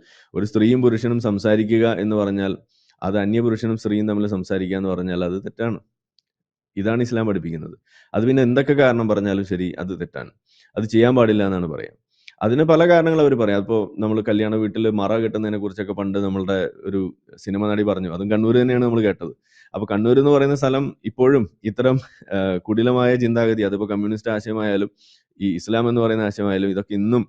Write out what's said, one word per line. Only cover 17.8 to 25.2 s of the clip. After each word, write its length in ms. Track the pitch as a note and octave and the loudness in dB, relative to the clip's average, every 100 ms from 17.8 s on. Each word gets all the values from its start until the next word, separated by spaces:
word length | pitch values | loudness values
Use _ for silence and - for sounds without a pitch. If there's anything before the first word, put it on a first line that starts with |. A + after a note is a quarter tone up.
പറഞ്ഞു, 260 | G#2 F#2 F#2 | 0 -2 -4
അതും 180 | E2+ G2 | -6 -2
കണ്ണൂർ 240 | G#2+ A2 B2 | 0 2 4
തന്നെയാണ് 260 | B2 B2 | 4 2
നമ്മൾ 180 | B2 A#2 | 0 2
കേട്ടത്. 300 | G#2+ F2+ E2 - _ _ _ | 0 -2 -6 -14 _ _ _
അപ്പൊ 120 | - G#2 | -8 -4
കണ്ണൂർ 280 | G2+ A2 C3 | -2 2 4
എന്ന് 120 | C#3+ | 6
പറയുന്ന 240 | D3 C#3 C#3+ | 4 2 0
സ്ഥലം 280 | C#3 C3+ C#3 - G#2+ | 0 0 -2 -6 -8
ഇപ്പോഴും 440 | - B2+ C#3 G#2 _ | 0 4 4 2 _
ഇത്തരം, 360 | G#2+ G#2 B2 C3 - _ - | -8 -2 0 0 -4 _ -8
ആ, 240 | F#2+ F#2+ F2+ | -4 -2 -2
കുടിലമായ 580 | - G#2+ A#2+ B2 B2 B2 | -2 0 2 2 2 2
ചിന്താഗതി, 460 | A#2+ A#2 A2+ A2+ | 0 0 0 2
അതിപ്പോ 260 | G2+ G2 G#2 | 0 -2 -4
കമ്മ്യൂണിസ്റ്റ് 420 | G#2 G#2 A2 A2+ | -4 -4 -4 -4
ആശയമായാലും 600 | G#2+ G#2+ A2 G#2+ G2+ G2+ _ _ _ | -6 -4 -4 -2 0 -2 _ _ _